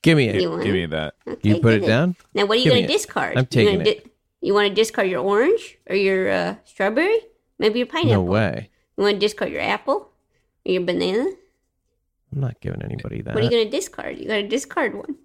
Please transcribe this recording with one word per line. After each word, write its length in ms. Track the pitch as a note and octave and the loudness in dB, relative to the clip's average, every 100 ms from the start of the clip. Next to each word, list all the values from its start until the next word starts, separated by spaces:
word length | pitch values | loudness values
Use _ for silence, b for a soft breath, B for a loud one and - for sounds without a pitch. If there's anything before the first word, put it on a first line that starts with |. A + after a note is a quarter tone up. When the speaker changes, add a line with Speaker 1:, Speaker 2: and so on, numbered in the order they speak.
Speaker 1:
Give 160 | - D#3+ | 6 4
me 100 | A#2+ | 4
it. 140 | G2 | 2
Speaker 2:
You 80 | E3+ | -2
want 140 | E3 | -2
Speaker 3:
Give 100 | G2+ F#2+ | -2 -2
Speaker 2:
it? 20 | |
Speaker 3:
me 80 | E2+ | -2
that. 280 | D#2 D2+ - - | -4 -6 -10 -14
Speaker 2:
Okay, 220 | - G#2 | -2 2
Speaker 1:
You 60 | G#2 | 4
put 140 | A#2 A2 | 4 4
Speaker 2:
get 40 | |
Speaker 1:
it 40 | F#2+ | 4
down? 280 | A2+ F3 F3 _ | 2 2 -2 _
Speaker 2:
Now, 120 | G#3 G3+ | -2 0
what 100 | A3+ | 2
are 20 | |
you 60 | B3+ | 4
Speaker 1:
Give 80 | |
me 80 | B3 | 4
Speaker 2:
gonna 120 | - | 2
Speaker 1:
it. 40 | G4 | -2
Speaker 2:
discard? 400 | - - C3+ - | -2 -4 -2 0
Speaker 1:
I'm 100 | C3 | 0
Speaker 2:
You 140 | - G#3 | 4 4
gonna 120 | G3 | 4
Speaker 1:
taking 40 | |
it. 220 | G#3+ G#3+ | 0 -2
Speaker 2:
di-, 60 | - _ _ _ | -8 _ _ _
you 120 | - | 0
wanna 180 | G3+ G3+ | 2 2
discard 380 | G3 A3 - G3 | 2 0 0 -2
your 120 | F3 | -2
orange 560 | F#3+ G3+ C#4 A4 - _ - | 0 2 2 0 -2 _ -4
or 60 | F#3+ | 0
your, 340 | G3 F#3+ F#3+ | 0 0 0
uh, 260 | F#3+ F3 G3+ _ | 0 -2 -6 _
strawberry? 540 | - G3 A3 F4+ A4+ - _ _ _ | -4 -2 0 0 0 -2 _ _ _
Maybe 200 | G#3+ A3+ | 0 0
your 60 | B3 | -2
pineapple? 360 | - A2+ G#2 F2+ | -2 2 2 2
Speaker 1:
No 60 | |
way. 380 | G2+ G#2 A#1 - _ _ - | 0 0 -4 -12 _ _ -2
Speaker 2:
You 60 | |
wanna 160 | G3+ G3+ | 0 2
discard 320 | G#3 G#3 F#3 | -2 -2 -6
your 100 | D3 | -4
apple 500 | - G#3 - C#4+ - _ _ _ _ _ - | -4 -4 -2 -4 -4 _ _ _ _ _ -4
or 60 | |
your 100 | F#3 | -2
banana? 480 | F3+ F3 F3 G3+ D#4 F#4+ _ _ _ _ _ _ _ _ _ | -2 -2 0 0 -2 -6 _ _ _ _ _ _ _ _ _
Speaker 1:
I'm 80 | C#3 | -6
not 180 | C3+ - | -6 -6
giving 220 | - - | -8 -8
anybody 400 | - - - A1 | -6 -6 -6 -10
that. 140 | - - | -6 -2
Speaker 2:
What 80 | |
are 20 | A#3 | 0
you 60 | |
gonna 180 | A#3+ G#3+ | 2 0
discard? 480 | C4+ F#4+ - - - | -4 -6 -12 -12 -10
You 100 | - | -6
gotta 200 | G#3+ G3+ | -4 -2
discard 480 | A#3 C#4 - B3+ G3+ | -6 -4 -4 -4 -4
one. 200 | - C#4+ | -12 -14